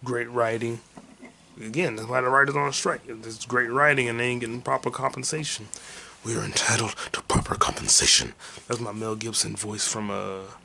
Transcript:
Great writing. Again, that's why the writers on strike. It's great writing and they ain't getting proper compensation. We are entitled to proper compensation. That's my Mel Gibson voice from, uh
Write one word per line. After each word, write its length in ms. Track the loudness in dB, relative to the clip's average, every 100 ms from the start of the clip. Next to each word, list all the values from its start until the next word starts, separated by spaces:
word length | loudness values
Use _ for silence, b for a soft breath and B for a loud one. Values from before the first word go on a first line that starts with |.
Great 260 | -2 -2 -2
writing. 500 | 2 2 2 -2 -4 -8 -20 -20 -20 -20 -20 -20 -16
Again, 360 | -6 -2 0 -2
that's 120 | -2
why 120 | 2
the 80 | 4
writers 260 | 6 6
on 180 | 4 0
strike. 300 | 0 -2 -2 -6
It's 380 | -12 -10 -12 -2
great 240 | 0 2
writing 380 | 4 6 6 2
and 120 | 0
they 60 | 0
ain't 140 | 0
getting 200 | -2 -6
proper 300 | -2 0 0
compensation. 760 | -2 -4 -2 -4 -4 -4 -6 -8 -14 B B B B
We 120 | -6 -4
are 80 |
entitled 500 | -2 0 2 2 0 -4 B
to 100 | -8
proper 320 | 0 2 2
compensation. 800 | 0 0 0 4 4 8 6 4 -8 B B -6
That's 120 | -4
my 120 | -4
Mel 220 | -4 -4
Gibson 420 | -4 -2 -2 -2 -2
voice 300 | -6 -2 -2
from, 240 | -2 -2
uh 320 | -4 -4 -6 -10 -16